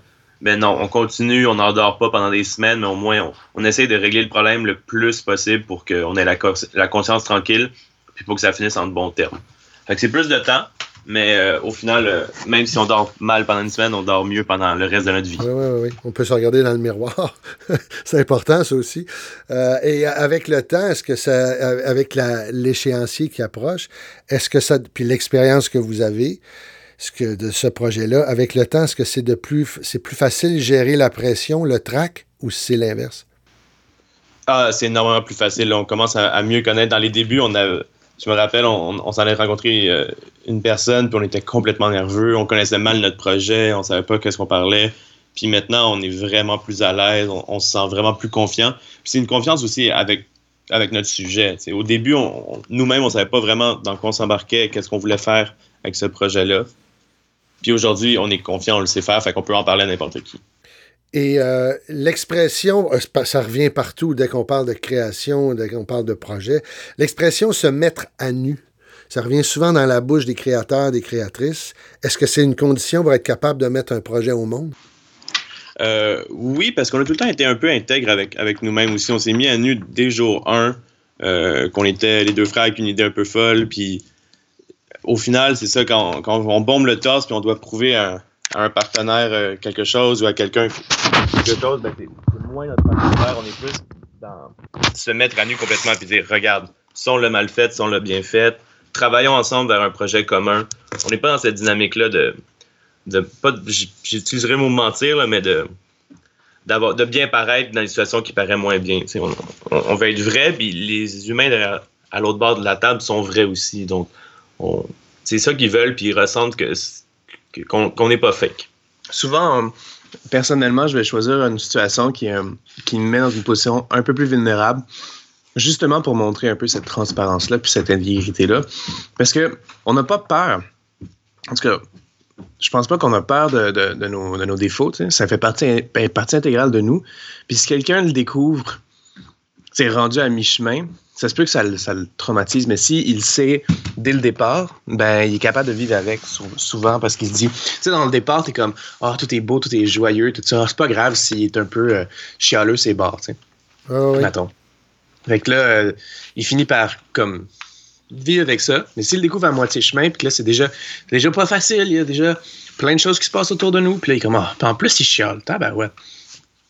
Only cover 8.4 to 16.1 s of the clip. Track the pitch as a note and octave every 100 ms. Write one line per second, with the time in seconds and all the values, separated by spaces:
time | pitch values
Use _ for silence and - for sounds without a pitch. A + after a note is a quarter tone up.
8.4 | G2+ F#2 G#2 G#2 F2+ F2+ F2+ F2 E2 E2
9.4 | - _ _ _ - G2+ A#2+ C#3+ D#3 C3
10.4 | A#2+ C3 C#3+ _ - - - G#2+ G#2 G2+
11.4 | F#2+ D#2+ G#2 G#2+ A2+ A#2 G#2+ F2 - -
12.4 | G2+ A#2 A2+ A2+ G#2+ G#2+ G#2 - A2 A2
13.4 | G#2+ G#2 G#2 G#2+ A2+ G#2 F#2+ F#2+ G2 G#2
14.4 | G#2+ F#2+ F#2 F2 F#2 G2+ F#2+ F#2+ F#2 F2
15.4 | A#2+ B2+ C3+ A#2+ A#2+ A#2+ A#2+